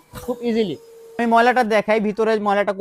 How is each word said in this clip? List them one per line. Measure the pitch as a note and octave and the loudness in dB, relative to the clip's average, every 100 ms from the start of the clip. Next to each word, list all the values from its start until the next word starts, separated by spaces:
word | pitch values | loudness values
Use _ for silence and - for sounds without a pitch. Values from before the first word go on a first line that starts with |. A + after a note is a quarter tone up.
| _ - | _ -16
খুব | - A#3+ A#3+ | -10 -6 -2
ইজিলি। | A3+ G#3 C3 - - - - | 0 -2 -4 -12 -20 -18 -6
আমি | A#3 | 2
ময়লাটা | A3+ A#3+ B3+ A3+ | 4 4 4 2
দেখাই, | G#3+ G3+ A3 G#3 | 0 2 0 0
ভিতরে | G3+ A3 A3 G#3 | -2 0 0 0
ময়লাটা | G3+ G#3 G3 | 0 -2 -4